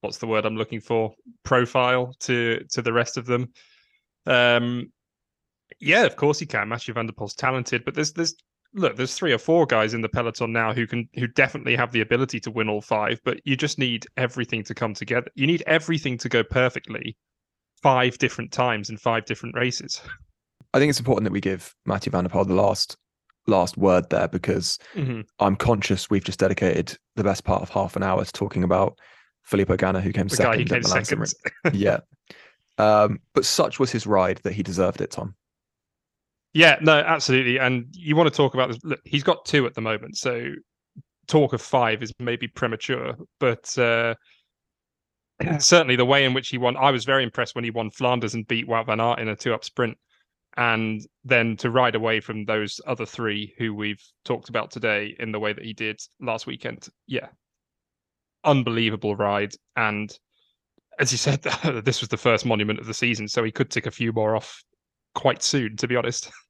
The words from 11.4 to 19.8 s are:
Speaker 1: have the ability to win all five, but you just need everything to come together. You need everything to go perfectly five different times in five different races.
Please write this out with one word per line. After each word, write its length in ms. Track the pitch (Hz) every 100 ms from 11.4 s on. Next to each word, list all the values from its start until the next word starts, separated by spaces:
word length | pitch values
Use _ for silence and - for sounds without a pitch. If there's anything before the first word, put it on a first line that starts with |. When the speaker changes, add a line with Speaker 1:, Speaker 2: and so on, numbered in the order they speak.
| 135 - 120
Speaker 1:
have 160 | 120 123
the 100 | 120
ability 360 | 110 120 131 -
to 100 | -
win 180 | 113 110
all 120 | 107
five, 380 | - 110 107 113
but 160 | - -
you 120 | - 131
just 220 | 151 -
need 280 | 131 117 - -
everything 460 | 127 127 117 113
to 100 | 101
come 200 | - 117
together. 320 | 101 107 120 120
You 120 | - 139
need 160 | 165 -
everything 500 | 160 156 160 147 123
to 100 | 120
go 160 | 117
perfectly 720 | 110 127 127 - - 107 - 110 _ _ _ _ _ _
five 340 | 143 131 127 123
different 340 | 127 - 113
times 380 | - 127 110 101
in 60 | 110
five 260 | - 113
different 300 | 104 110 117 113
races. 440 | 123 117